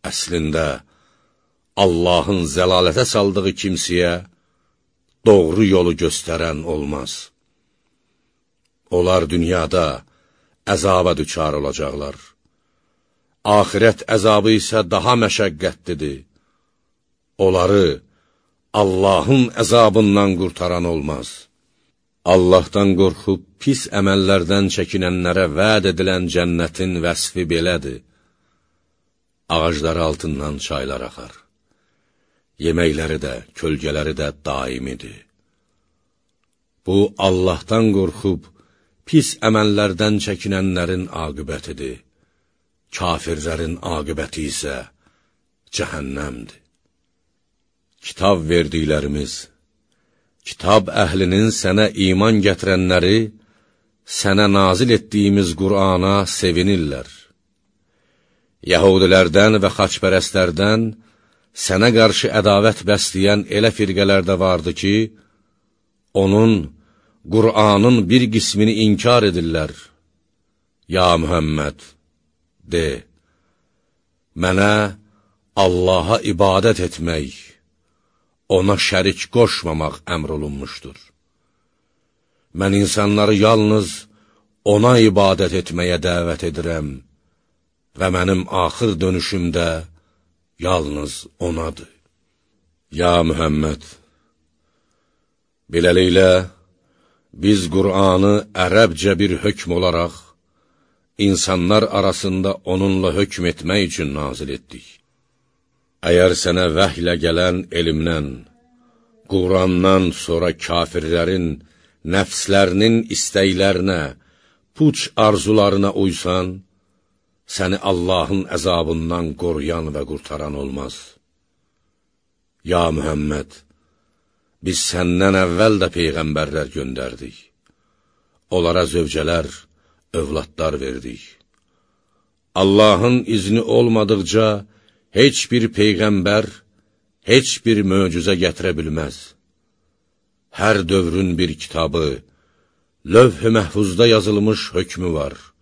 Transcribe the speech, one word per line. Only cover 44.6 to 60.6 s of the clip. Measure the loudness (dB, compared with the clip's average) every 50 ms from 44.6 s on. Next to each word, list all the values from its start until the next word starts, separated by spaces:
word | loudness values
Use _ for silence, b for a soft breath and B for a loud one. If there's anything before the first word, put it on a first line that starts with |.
| -8 -8 -10 -10 -14 _ _ _ _ _ _ _ _ _ _ _ _ _ _ _ _ _
cəhənnəmdir. | -8 -8 -8 -8 -8 -10 -10 -10 -8 -10 -10 -10 -12 -14 -18 -20 _ _ _ _ _ _ _ _ _ _ _ _ _ _ _ _ _ _ _ _ _ _ _ _ _ _ _ _ _ _ -20
Kitab | -18 -8 -2 2 2 2 2
verdiklərimiz, | 0 0 0 0 0 0 -2 -2 0 0 -2 -2 -2 -4 -4 -4 -6 -8 -10 -14 -16 _ _ _ _ _ _ _ _ _ _ _ _ _ _ _ _ _ _ _ _
kitab | -18 -14 _ 2 4 4 4 4 2
əhlinin | 0 0 0 0 0 0 0 2 2 2 2 0
sənə | -2 -2 -2 0 2 2 2 0 0 0
iman | 0 2 2 2 2 2 2 4
gətirənləri, | 2 2 0 0 0 0 0 0 2 2 2 2 4 4 2 2 0 -4 -10 b b b b b b b b b b b b b _ -12
sənə | -10 -4 -2 0 2 4 4 4
nazil | 4 4 4 4 4 2 2 2
etdiyimiz | 2 0 0 -2 0 2 2 4 4 2 2 0 -2
Qur'ana | -4 -2 0 0 2 2 2 2 2 2 2 2 0 0
sevinirlər. | -2 -4 -2 -2 0 0 0 0 0 0 0 -2 -4 -6 -8 -12 -16 -20 -20 _ _ _ _ _ _ _ _ _ _ _ _ _ _ _ _ _ _ _ _ _ _ _ _ _ _ _ _ -4
Yəhudilərdən | 0 2 4 6 6 6 6 6 6 6 6 4 4 4 4 4 6 4 2
və | 0 0
xaçpərəstlərdən | 0 0 -2 -2 -2 -2 0 2 2 0 0 0 0 0 0 0 0 0